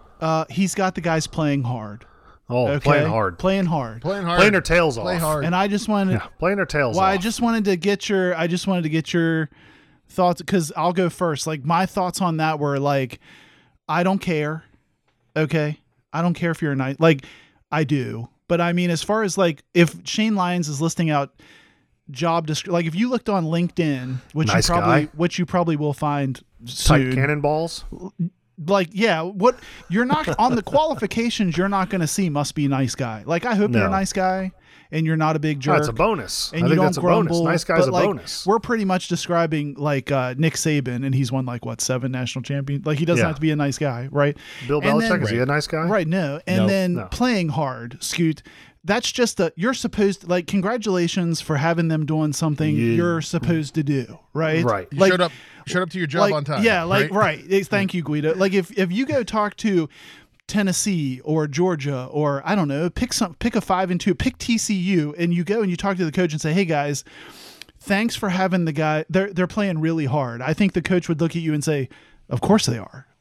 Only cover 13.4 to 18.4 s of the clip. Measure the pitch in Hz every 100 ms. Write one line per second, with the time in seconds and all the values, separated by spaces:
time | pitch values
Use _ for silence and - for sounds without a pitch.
13.4 | - _ _ _ - 160 180 190 - 156
14.4 | 147 160 - _ _ _ _ _ _ 156
15.4 | 156 156 151 151 _ _ _ 151 175 165
16.4 | 170 160 156 135 131 139 160 143 - -
17.4 | - _ _ 147 151 147 117 113 120 _